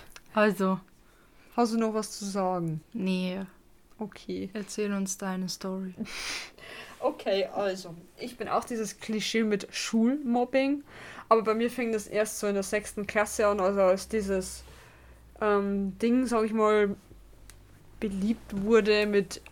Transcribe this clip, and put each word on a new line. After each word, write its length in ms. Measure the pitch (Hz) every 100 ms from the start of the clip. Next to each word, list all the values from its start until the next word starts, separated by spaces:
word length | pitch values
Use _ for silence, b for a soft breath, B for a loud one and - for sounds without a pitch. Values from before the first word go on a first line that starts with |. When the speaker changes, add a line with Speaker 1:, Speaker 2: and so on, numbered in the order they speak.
| B - -
Speaker 1:
Also. 440 | - 214 202 190 190 - - b b b b b -
Speaker 2:
Hast 160 | 240
du 60 | 226
noch 160 | 220
was 240 | 214 208 -
zu 60 | 202
sagen? 560 | 196 185 180 170 156 -
Speaker 1:
Nee. 480 | 226 190 185 185 185 190 - _ _ _ -
Speaker 2:
Okay. 520 | 208 - - 185 196
Speaker 1:
Erzähl 400 | 220 202 - 208
uns 240 | 202 196 -
deine 300 | 190 185 185
Story. 460 | - 196 190 190 185
Speaker 2:
<laughs> 60 | 226 B B B B B B B B B
Okay, 480 | - - - 196 190
also, 400 | - 202 190 180 170 - -
ich 220 | 247 -
bin 100 | 220
auch 160 | 208
dieses 340 | - 233 208 -
Klischee 460 | - 214 196 226
mit 240 | 220 202 -
Schulmobbing, 1120 | - - 226 226 285 269 240 247 262 269 285 B B B B B
aber 140 | 226
bei 120 | 220
mir 160 | 220 233
fing 220 | 240 233
das 140 | 220 202
erst 320 | 208 214 -
so 80 | 208
in 80 |
der 80 | 202
sechsten 440 | 196 208 202 - 202
Klasse 400 | 220 208 - 208
an, 140 | 208
also 220 | 185 202
als 260 | 190 190 -
dieses, 560 | 220 196 190 185 - b b b b b b b -
ähm, 540 | 214 202 202 202 196 185
Ding, 260 | 233 247
sag 200 | 254 233 220
ich 80 |
mal, 420 | 220 214 214 202 - - - - - - - - - - -
beliebt 640 | 220 196 202 226 - 202
wurde 440 | 196 226 208 208 208
mit 360 | 202 190 - -